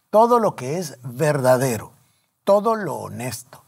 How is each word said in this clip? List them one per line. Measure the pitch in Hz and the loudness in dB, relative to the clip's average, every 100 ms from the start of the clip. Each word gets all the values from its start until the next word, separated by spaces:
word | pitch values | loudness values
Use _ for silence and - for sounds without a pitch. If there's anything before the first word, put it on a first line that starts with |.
| _ | _
"todo | 208 233 240 | 2 4 4
lo | 202 - | 2 -2
que | 127 165 | -6 -6
es | 165 - | -8 -12
verdadero, | 127 120 151 143 127 127 131 107 - _ _ _ _ _ | -14 -2 0 2 4 4 2 -4 -8 _ _ _ _ _
todo | - 202 214 220 | 2 2 2 -2
lo | 180 117 | -4 -8
honesto, | 104 104 123 123 - - | -10 -10 -10 -10 -16 -20